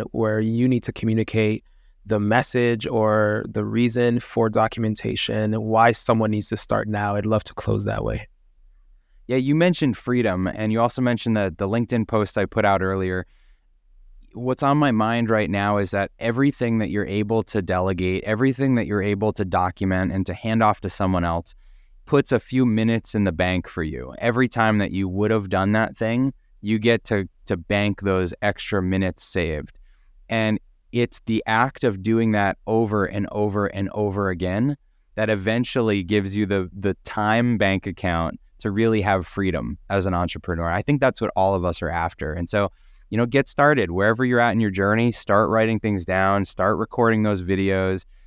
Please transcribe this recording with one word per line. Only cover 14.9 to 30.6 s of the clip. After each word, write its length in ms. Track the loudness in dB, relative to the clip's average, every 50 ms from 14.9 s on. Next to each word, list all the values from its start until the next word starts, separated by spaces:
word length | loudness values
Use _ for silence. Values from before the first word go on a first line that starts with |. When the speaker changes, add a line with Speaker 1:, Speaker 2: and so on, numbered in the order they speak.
Speaker 2:
mind 400 | 2 2 2 2 0 0 0 2
right 180 | 2 2 2 0
now 300 | 0 0 0 0 0 0
is 140 | 0 0 0
that 180 | -2 -2 -2 _ -6
everything 600 | -4 -2 0 2 2 2 2 0 -2 0 0 0
that 120 | 0 0
you're 160 | -2 -2 -2
able 360 | -2 -2 -2 0 0 0 -2 -2
to 180 | 0 -2 -4 -2
delegate, 640 | 0 0 0 2 0 0 0 0 0 0 -2 -2
everything 500 | -2 0 2 2 2 2 2 0 2 2
that 120 | 2 0
you're 140 | 0 -2 -2
able 320 | 0 0 -2 0 0 -2 0
to 120 | -2 -4
document 680 | -2 0 0 0 0 -2 -2 -2 0 0 0 0 0 0
and 140 | -2 -2
to 80 | -4 -4
hand 280 | -6 -4 -2 0 2 4
off 180 | 2 2 0 -4
to 80 | -8
someone 340 | -4 -2 0 0 2 2 0
else 300 | 0 -2 -2 -6 -8 -16 -20 -20 -20 -20 -20 -20 _ -20 -18 -6
puts 280 | 0 2 2 2 4 0
a 80 | -2
few 260 | 0 0 0 2 2
minutes 480 | 2 2 2 2 2 0 0 -2 -2 -2
in 100 | 0 0
the 80 | 0 2
bank 340 | 0 0 0 0 -2 -4
for 160 | -6 -6 -6 -4
you. 320 | -4 -4 -8 -10 -10 -10 -4
Every 300 | -2 -2 2 2 0 0
time 280 | 2 0 2 2 4
that 140 | 2 2 0
you 180 | 0 -2 -2 -2
would 220 | 0 0 0 2
have 180 | 2 0 0 0
done 240 | 0 0 2 2 2
that 240 | 2 2 0 -2
thing, 380 | -4 -4 -2 0 0 0 -2 -2 _ _ _ _ -10
you 180 | -4 -2 -2 0
get 260 | 2 2 2 2 0
to, 220 | -2 -2 -2 -2 -4 _ _ -6
to 100 | -4 -4
bank 460 | -4 -2 -2 0 0 2 0 0 -2 0
those 320 | 0 0 2 0 -2 -4 -2 -2
extra 400 | -2 -2 -2 -6 -4 -2 -2 0
minutes 420 | 0 0 0 0 -2 -4 -6 -10
saved. 540 | -6 -4 -2 -2 -2 -2 -6 -8 -10 -16 -20 -20 -20 -20 _ _ _ _ -20 -10 -4
And 320 | -2 0 0 0 0 -2